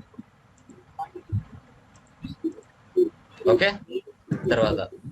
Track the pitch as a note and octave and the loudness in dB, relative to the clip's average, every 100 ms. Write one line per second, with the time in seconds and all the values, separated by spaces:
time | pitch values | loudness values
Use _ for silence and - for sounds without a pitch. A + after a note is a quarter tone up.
0 | - - - _ _ _ - - - - | -16 -20 -20 _ _ _ -20 -20 -18 -14
1 | G5+ F4+ - - - - - - _ - | -14 -14 -6 -6 -4 -14 -20 -20 _ -20
2 | _ _ - - E4 - - _ _ F#4 | _ _ -16 -8 -8 -8 -16 _ _ 2
3 | F4 - - - F#4+ - G3+ G#3 - F#4+ | 2 0 -20 -2 4 4 4 0 -6 -10
4 | - - - - F#4 A2+ G#2+ G#2 F2+ - | -10 -18 -6 -4 2 4 4 2 -4 -10
5 | - | -14